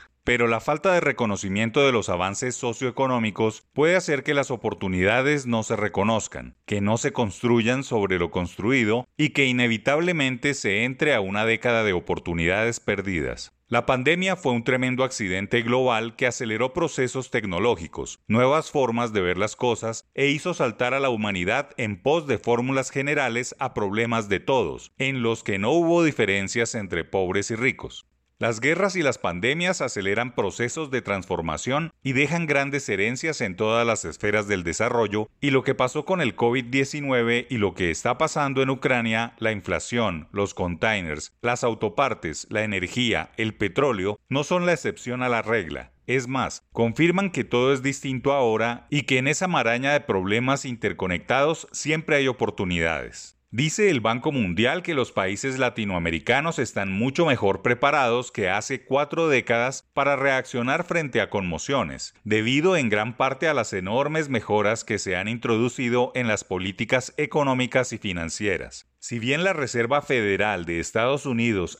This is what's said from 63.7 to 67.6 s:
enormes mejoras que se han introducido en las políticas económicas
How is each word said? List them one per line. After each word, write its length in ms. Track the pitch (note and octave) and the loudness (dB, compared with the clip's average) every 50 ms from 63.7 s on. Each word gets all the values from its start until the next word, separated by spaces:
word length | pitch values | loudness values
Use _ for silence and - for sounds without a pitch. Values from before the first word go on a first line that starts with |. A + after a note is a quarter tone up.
enormes 560 | G#2+ F#2+ F2+ F#2+ A2 C3 C#3 D3+ D#3 D#3+ D3+ | -2 -4 -2 -2 0 0 0 0 0 -2 -2
mejoras 560 | C#3 C3 G#2+ - - G#2 G#2+ G2+ G#2 A2+ - - | -2 -2 -2 0 2 2 2 4 2 0 0 -2
que 160 | - A2 G2 | -4 -4 -4
se 160 | - G2 F2+ | -2 -2 -2
han 140 | F2 F#2+ A2 | -2 -2 -4
introducido 800 | A#2+ A#2 - A#2+ A2+ A2 B2 B2 - - B2+ A#2+ A#2+ B2 B2 - - | -4 -2 0 0 2 2 2 0 0 -2 -2 0 2 2 2 0 0
en 140 | B2+ B2 | -2 0
las 160 | A2+ G#2+ G2 - | 0 0 -2 -2
políticas 680 | - F#2+ F#2 F#2 G2 F#2+ - A#2 - C3 B2+ - - - | -4 -4 -4 -4 -4 -4 -6 -2 0 0 0 0 -2 -4
económicas 800 | - D3+ - - D3+ C#3+ C3+ B2+ B2+ | -4 -4 -2 0 0 2 2 2 0